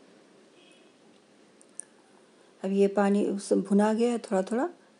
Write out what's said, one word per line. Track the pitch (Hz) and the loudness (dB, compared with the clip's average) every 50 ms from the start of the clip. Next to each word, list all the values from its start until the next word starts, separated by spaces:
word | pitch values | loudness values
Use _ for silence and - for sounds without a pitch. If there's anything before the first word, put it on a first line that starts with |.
| - - - - - _ _ - - _ _ - - - - _ _ _ _ _ _ - - _ _ _ _ _ _ _ _ - - _ _ - - - _ _ _ _ _ _ _ _ _ _ _ _ _ _ - | -20 -20 -20 -20 -20 _ _ -20 -20 _ _ -20 -20 -20 -20 _ _ _ _ _ _ -20 -20 _ _ _ _ _ _ _ _ -20 -20 _ _ -20 -20 -20 _ _ _ _ _ _ _ _ _ _ _ _ _ _ -6
अब | 190 196 | -2 2
ये | 196 196 196 | 2 2 2
पानी | 196 208 202 196 202 202 - | 2 2 2 2 2 2 0
उस | - 202 202 - - 208 | 0 -4 -4 -2 0 0
भुना | 196 180 - 202 202 208 214 220 | 0 0 2 2 2 4 2 2
गया | 214 233 240 | 0 0 0
है, | 240 226 | -2 -4
थोड़ा | - - 208 190 190 | -6 -4 -4 -4 -2
थोड़ा | 190 220 233 277 359 - - _ _ _ | -2 -4 -4 -4 -4 -6 -12 _ _ _